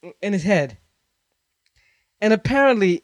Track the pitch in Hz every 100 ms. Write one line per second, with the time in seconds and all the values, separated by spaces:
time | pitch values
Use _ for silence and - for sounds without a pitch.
0 | 175 - 202 196 175 185 135 - _ _
1 | _ _ _ _ _ _ _ _ _ _
2 | _ _ 214 220 - 277 277 233 190 175